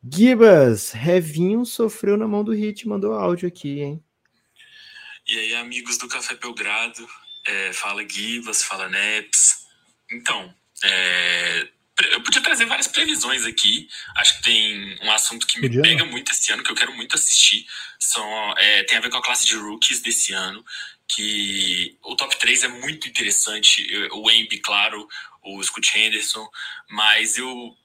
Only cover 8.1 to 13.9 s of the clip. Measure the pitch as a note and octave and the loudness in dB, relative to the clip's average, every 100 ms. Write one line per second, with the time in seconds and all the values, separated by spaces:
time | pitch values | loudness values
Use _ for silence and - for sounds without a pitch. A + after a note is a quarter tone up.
8.1 | G#2 G#2+ A#2+ A#2 G#2+ - G2 F#2 F#2+ G#2 | -8 -6 -6 -4 -4 -2 -4 -4 -2 0
9.1 | G#2+ G#2 - - - - _ _ _ _ | -2 0 4 4 2 -6 _ _ _ _
10.1 | A#2 - - F#3+ _ _ - G2 F#2+ F2+ | -8 -4 -4 -8 _ _ -4 0 0 0
11.1 | F2+ F2 F2 F2 E2+ - _ _ - - | 0 0 0 -2 -2 -6 _ _ -2 0
12.1 | - - - - C#4 A3+ C4 C#4 - D#4 | 0 0 0 2 0 0 0 -2 -2 -2
13.1 | D4+ - C3 A2+ A2+ - - - | -2 -2 -2 -4 0 0 0 -4